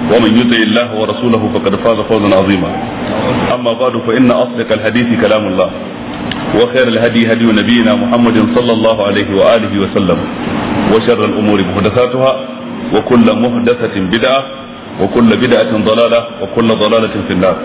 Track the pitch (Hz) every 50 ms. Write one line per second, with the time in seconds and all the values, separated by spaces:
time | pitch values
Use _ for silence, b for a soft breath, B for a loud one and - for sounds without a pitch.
0 | - - 101 117 117 107 110 117 123 120 117 113 107 104 107 117 120 117 110 107
1 | 107 104 107 - 123 123 113 107 107 104 - 104 - 98 98 - - 113 113 107
2 | 107 - 113 110 104 101 95 95 95 95 101 92 87 - - - - 117 - -
3 | - - 101 107 - 127 123 123 123 - 120 123 123 117 113 110 131 127 117 117
4 | 104 117 113 123 131 123 120 117 123 123 - 120 113 - 110 104 104 110 110 120
5 | 123 120 117 - 110 101 107 107 107 98 92 92 92 87 - - - - - -
6 | - - - - - - - - - - - 101 117 120 120 131 127 117 113 110
7 | 117 120 113 117 113 110 113 117 117 117 107 104 104 117 120 120 113 110 104 -
8 | 120 120 120 120 120 117 110 110 104 - 120 123 123 120 113 110 110 113 110 107
9 | 101 101 101 104 101 95 101 95 92 92 113 117 107 98 98 101 98 92 - 107
10 | 98 90 85 80 - - - - - - - - - - - - - - 101 113
11 | 110 117 117 113 107 104 95 101 104 104 104 101 95 90 98 101 95 104 101 123
12 | 123 120 - 131 131 135 127 - - - - - - - - - - - - 104
13 | 110 - 127 120 113 107 107 107 117 123 120 117 - 117 120 120 117 107 98 98
14 | 95 92 90 117 110 - 131 135 135 135 - - - - - - - - - -
15 | 92 101 - 120 120 113 107 104 120 131 120 107 110 113 113 107 101 107 110 113
16 | 117 117 117 117 117 - - - 104 95 - 117 113 110 110 - 104 107 113 113
17 | 110 104 - 107 87 80 98 90 92 92 87 80 80